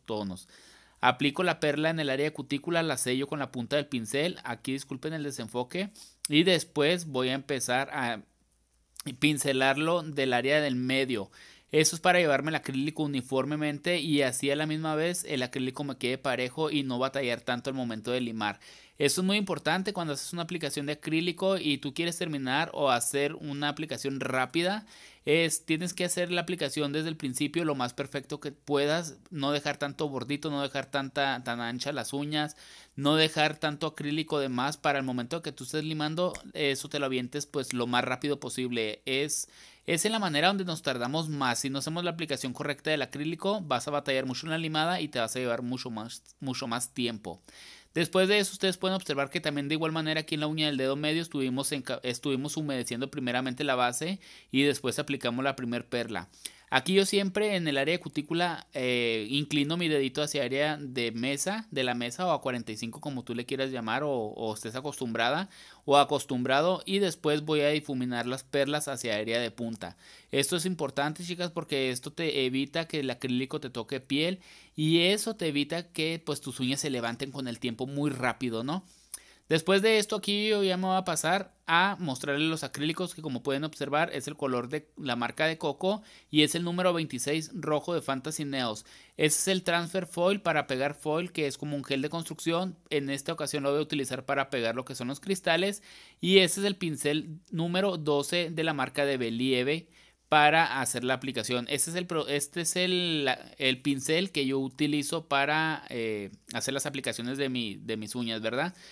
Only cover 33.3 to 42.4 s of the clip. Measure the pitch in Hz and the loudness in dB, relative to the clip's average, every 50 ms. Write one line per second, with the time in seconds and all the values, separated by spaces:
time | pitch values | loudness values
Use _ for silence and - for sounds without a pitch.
33.3 | 156 160 151 151 151 - - 156 147 147 - 156 - - 151 147 147 156 151 - | 4 4 2 2 2 0 -2 -4 -2 -2 -4 -4 -4 -4 -4 -2 0 -2 -2 0
34.3 | 160 147 139 135 127 123 127 143 147 - - 156 139 139 131 131 127 123 120 123 | 0 0 0 0 0 -2 -2 -2 -2 0 0 0 2 2 0 -2 -2 -4 -4 -4
35.3 | 160 170 160 156 131 - 131 120 - 156 151 156 160 151 151 151 160 160 180 180 | -6 -6 -6 -8 -10 -10 -8 -6 -4 -4 -4 -2 -2 -2 -2 -2 -2 0 -2 -2
36.3 | - - - - - 160 156 139 139 135 - 143 - 147 143 135 131 127 123 123 | -2 -6 -12 -10 -4 0 2 2 2 0 -2 -4 -4 -2 0 0 0 0 -2 -2
37.3 | - 147 139 - - 147 127 - - 123 120 123 123 123 123 123 127 120 - 143 | -4 -6 -6 -4 -4 -4 -4 -2 -2 -2 0 2 2 2 2 2 0 -2 0 -2
38.3 | 143 135 - 127 - - 127 123 120 117 110 107 107 - - - 131 135 143 151 | -2 -2 -4 -6 -4 -4 -4 -2 0 0 -2 -2 -4 -6 -4 -2 0 0 0 0
39.3 | - - - - - - - - - - _ - 170 160 - 214 220 226 202 180 | -2 -4 -4 -6 -12 -20 -20 -20 -20 -8 _ 0 0 2 2 2 0 0 0 0
40.3 | 151 143 156 180 202 196 190 180 160 156 - 151 131 123 120 123 139 160 165 156 | 2 4 4 4 4 2 0 -4 -4 -4 -2 -2 -2 -2 -2 -2 -2 -2 -2 -2
41.3 | 151 143 139 127 120 - - 139 135 139 127 160 160 170 175 175 170 165 170 151 | -2 0 2 2 2 2 0 -2 -2 -4 -4 -4 -4 -4 -4 -4 -4 -4 -4 -4
42.3 | 143 123 | -4 -4